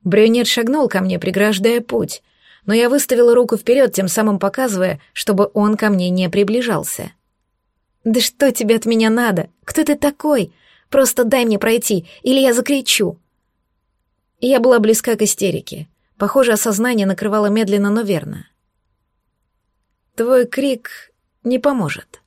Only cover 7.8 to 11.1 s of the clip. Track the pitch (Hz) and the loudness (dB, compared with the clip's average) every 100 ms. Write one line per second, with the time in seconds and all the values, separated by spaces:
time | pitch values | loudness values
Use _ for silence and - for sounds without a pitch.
7.8 | _ _ 226 226 - _ 277 247 214 226 | _ _ -2 0 -2 _ 0 0 0 0
8.8 | 226 226 220 226 240 180 - _ - - | 2 2 2 2 0 -2 -4 _ -6 -2
9.8 | 302 294 294 285 302 277 175 _ _ _ | 0 0 -2 -2 -2 0 -2 _ _ _
10.8 | _ 269 262 | _ 2 2